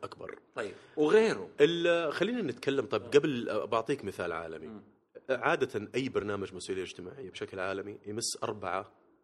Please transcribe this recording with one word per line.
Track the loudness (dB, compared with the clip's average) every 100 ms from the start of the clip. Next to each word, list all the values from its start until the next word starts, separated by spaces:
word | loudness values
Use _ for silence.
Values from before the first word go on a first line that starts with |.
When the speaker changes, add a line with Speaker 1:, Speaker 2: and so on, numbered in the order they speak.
Speaker 1:
أكبر. | -12 -12 -14 -14 _
Speaker 2:
طيب، | -8 -8 -8 -8 2
وغيره؟ | 6 8 6 2 -2 6
Speaker 1:
ال-، | 6 6 2 2 2
خلينا | 0 0 0
نتكلم، | -2 -2 0 0 2
طيب، | 0
قبل | 6 4 6 0 0 -2 0
بعطيك | 0 0 -2
مثال | -4 -4 -4
عالمي. | -4 -6 -10 -12
Speaker 2:
مم. | -14 -18 _ _ -12 -4
Speaker 1:
عادة | 0 2 2 0 -2 -4
أي | -4 -2
برنامج | -2 -2 -4 -4
مسؤولية | -8 -6 -6
اجتماعية | -6 -10 -14 -12 -12
بشكل | -10 -10 -6
عالمي | -4 -4 -6 -10 -8
يمس | -4 -4 -4
أربعة | -6 -4 -4 -4 -6 _ _ _